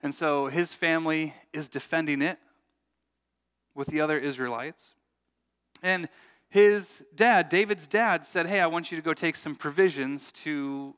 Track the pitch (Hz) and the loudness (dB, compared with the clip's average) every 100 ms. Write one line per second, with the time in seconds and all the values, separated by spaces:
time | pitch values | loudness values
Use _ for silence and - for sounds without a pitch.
0 | 147 139 156 147 139 143 175 - 170 165 | -8 -4 0 0 -2 -2 -4 -2 0 0
1 | 160 156 156 - _ 151 151 139 - 165 | 0 -2 -4 -10 _ -12 -10 -10 -4 -4
2 | 156 143 147 180 _ _ _ _ _ _ | -2 -2 -2 -4 _ _ _ _ _ _
3 | _ _ _ _ _ _ _ 143 139 151 | _ _ _ _ _ _ _ -12 -6 -2
4 | 151 156 139 127 127 117 135 165 - _ | 0 0 -2 -4 -6 -6 -10 -14 -20 _
5 | _ _ _ _ _ _ _ _ 180 185 | _ _ _ _ _ _ _ _ -2 -2
6 | 165 _ - _ _ 202 208 208 185 - | -2 _ -20 _ _ 8 8 6 -2 -16
7 | - 160 226 214 165 170 208 202 156 208 | -20 2 4 4 4 2 2 -2 -2 0
8 | 226 170 - 185 170 202 170 165 160 165 | 2 0 -2 -4 0 2 0 0 -6 -6
9 | 160 156 170 156 - 147 151 147 190 139 | -4 -2 -2 -4 -10 -8 -6 2 2 4
10 | 135 139 - - 156 147 139 139 139 | -6 -6 -10 -14 -6 -6 -4 -8 -10